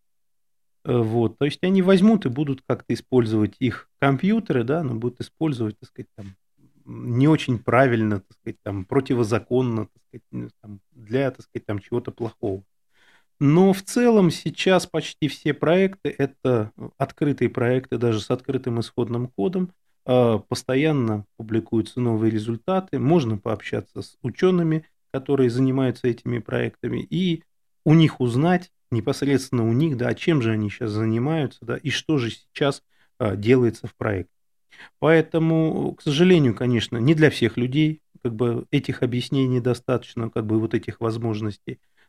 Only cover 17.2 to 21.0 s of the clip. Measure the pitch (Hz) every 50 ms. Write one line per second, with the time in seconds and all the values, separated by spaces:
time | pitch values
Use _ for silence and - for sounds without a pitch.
17.2 | 156 147 139 - 127 113 - - 120 120 127 131 127 - - 113 120 117 110 107
18.2 | 101 - 127 127 - - 131 127 - 127 117 117 113 - - - 120 113 120 117
19.2 | 123 127 _ - 196 190 180 185 185 175 _ _ _ _ _ _ - - 127 123
20.2 | 123 117 110 101 - - 123 - - - 127 135 151 160 151 139